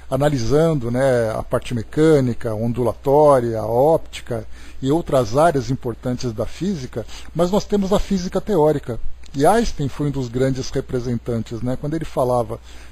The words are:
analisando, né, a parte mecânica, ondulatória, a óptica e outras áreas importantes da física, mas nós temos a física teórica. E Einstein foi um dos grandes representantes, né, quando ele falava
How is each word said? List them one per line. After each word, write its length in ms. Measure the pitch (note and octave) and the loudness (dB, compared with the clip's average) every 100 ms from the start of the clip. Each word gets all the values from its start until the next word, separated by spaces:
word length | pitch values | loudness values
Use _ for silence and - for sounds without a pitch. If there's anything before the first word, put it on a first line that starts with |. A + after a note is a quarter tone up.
| - | -4
analisando, 800 | C3 D3 C#3 A2+ C#3+ E3 D3+ A#2 | 0 2 2 2 4 4 2 0
né, 400 | A#2+ C3+ B2 A2 | 0 2 2 2
a 120 | A2+ | -2
parte 300 | - B2 - | -2 -4 -2
mecânica, 800 | A#2+ G#2 - D#3+ D3+ B2+ A2+ A#2+ | -6 -2 2 6 6 4 -2 -2
ondulatória, 1040 | G#2+ A#2 A2+ A#2+ - C#3 C#3+ D3+ C3+ A#2+ A2 | -2 -2 0 -2 0 4 6 8 6 4 -2
a 80 | G#2+ | 0
óptica 800 | A#2 D3 E3 - - - A#2 G#2+ - - - | 2 4 2 -2 -12 -8 -6 -8 -12 -12 -4
e 80 | C3 | 0
outras 480 | D#3+ E3 C#3+ A2 B2 | 0 2 0 2 4
áreas 320 | E3+ C#3+ A#2 | 4 2 -2
importantes 600 | C3 B2 A2 B2+ B2 B2+ | -4 -6 -6 -6 -4 -4
da 120 | A2 | -4
física, 600 | A#2 - F3+ F3+ B2+ A#2+ - - - | -6 -4 -4 -4 -6 -8 -8 -10 -6
mas 160 | D#3+ F3+ | -2 0
nós 140 | G3 | 0
temos 280 | - G#3 F#3+ | 0 0 2
a 60 | G3+ | 0
física 420 | - G3 F3+ F#3+ | 2 -2 -2 -4
teórica. 600 | - F#3+ D3+ D3 - A2 - - - | 0 2 4 2 -4 -4 -2 -2 -6
E 120 | C#3 D3+ | 2 4
Einstein 420 | A3 A#3 - C#3 | 4 2 -2 -4
foi 200 | - D3 | -2 -4
um 20 | |
dos 180 | C3+ B2 | -2 -4
grandes 400 | A#2+ C3 B2+ B2 | 0 0 0 -4
representantes, 920 | C#3 B2+ B2+ A#2+ A#2+ - A#2 A2+ A2+ | -4 -4 -4 -2 -4 -4 -4 -4 -6
né, 160 | B2 C3 | -4 -4
quando 140 | D3 | -4
ele 100 | D#3+ | -4
falava 560 | D3+ - B2+ B2 A2+ A#2 - - - | -4 -2 0 0 0 -6 -12 -16 -14